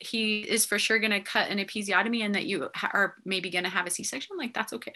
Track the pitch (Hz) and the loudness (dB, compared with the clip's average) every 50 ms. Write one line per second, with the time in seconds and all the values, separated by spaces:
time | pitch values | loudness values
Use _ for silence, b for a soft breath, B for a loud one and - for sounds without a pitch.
0 | - - - 226 220 214 214 214 208 - 202 226 - - 208 208 - - 220 226 | -8 -4 -2 0 0 0 0 -2 0 0 2 2 2 2 2 2 2 4 4 4
1 | 208 220 208 196 202 - - - 196 - 202 202 196 196 - 214 208 196 185 180 | 4 2 0 0 0 0 0 2 2 2 0 -2 -2 -2 -4 -4 0 2 4 4
2 | 202 233 233 233 214 202 202 190 - - 196 160 135 - - - - - - 202 | 4 4 2 0 2 2 2 0 0 0 -2 -2 -2 -4 -4 -4 -2 0 2 4
3 | 196 185 - - - 185 190 190 180 190 175 180 180 190 185 190 175 175 - - | 2 2 0 -4 -4 -2 -2 -2 -2 -2 -2 -2 -2 0 0 0 0 -2 -2 -4
4 | - - - 269 - - 403 359 277 233 - - - - - 240 - - - | -4 -4 -6 -6 -8 -8 -6 -6 -6 -4 -2 -4 -4 -4 -6 -10 -10 -10 -12